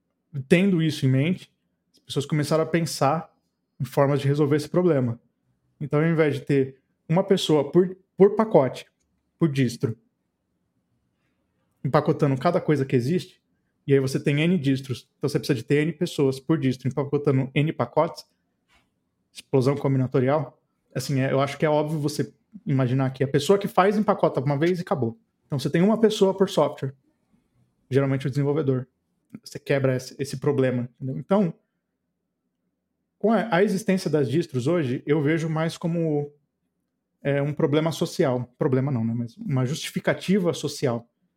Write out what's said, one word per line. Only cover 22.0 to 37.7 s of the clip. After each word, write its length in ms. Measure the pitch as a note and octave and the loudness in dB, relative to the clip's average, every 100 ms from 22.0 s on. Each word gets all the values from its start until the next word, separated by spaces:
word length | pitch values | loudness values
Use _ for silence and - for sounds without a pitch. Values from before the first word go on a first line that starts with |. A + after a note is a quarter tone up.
| C#3+ - C3+ - _ - - | -4 -4 -6 -8 _ -14 -2
imaginar 440 | C3+ B2+ C3 C3 | 0 2 0 -2
que 140 | C3 | -2
a 40 | C3 | -2
pessoa 300 | C#3+ - G3 | 0 2 0
que 100 | - | 0
faz 280 | - F#3 G#3 | 0 2 2
empacota 440 | G#3 G3 E3 - | 0 2 0 0
uma 180 | C3 C#3+ | -2 0
vez 200 | E3 F#3 | 0 -2
e 40 | |
acabou. 360 | F3+ E3 A#2 A2+ _ _ - | -4 -2 -4 -6 _ _ -8
Então 120 | C#3+ | -6
você 120 | C#3+ | -2
tem 120 | E3 | 2
uma 160 | F#3+ A3 | 2 4
pessoa 380 | A3+ G#3+ F#3+ F#3+ | 2 4 2 2
por 120 | F#3+ | 0
software, 460 | - C#3+ - C3+ - _ _ _ _ _ _ _ _ - | 2 0 0 -10 -10 _ _ _ _ _ _ _ _ -2
geralmente 360 | B2+ C#3 C3+ C3+ | 0 0 -2 -4
o 40 | |
desenvolvedor. 560 | B2+ C#3 D3 C#3 B2+ B2+ _ _ _ _ - | -2 -2 0 0 -2 -4 _ _ _ _ -20
Você 140 | - - | -18 -12
quebra 380 | - C#3 C3 B2+ | -2 0 0 -2
esse, 180 | C3 - | -6 -10
esse 180 | C3+ C3 | -8 -4
problema, 500 | C#3+ C3 C3 B2 B2 | -2 0 0 0 -6
entendeu? 240 | - C3 D3 | -10 -10 -8
Então, 360 | - G3+ F3+ - _ _ _ _ _ _ _ _ _ _ _ _ _ _ _ _ | -2 0 0 -4 _ _ _ _ _ _ _ _ _ _ _ _ _ _ _ _
com 140 | G3+ | 0
a, 240 | A3+ - E3+ | 2 2 2
a 60 | |
existência 480 | G#3 F#3+ - F#3 F3+ | 2 0 0 -2 0
das 180 | D3+ C3 | 0 0
distros 380 | C#3+ E3+ C3 A#2+ | 0 -2 -2 0
hoje, 360 | F3 C3+ C3 - | 0 0 -4 -2
eu 160 | D3+ | 0
vejo 260 | C#3+ D#3+ D#3+ | 2 0 -2
mais 280 | D#3 E3 - | -2 -4 -4
como, 560 | F3 E3+ E3 D3 C#3+ _ _ _ _ _ _ _ _ _ | -4 -2 -2 -2 -4 _ _ _ _ _ _ _ _ _
é, 180 | C#3+ C#3 | -4 -2
um 120 | C#3+ | -2
problema 400 | D3 D#3+ | -2 0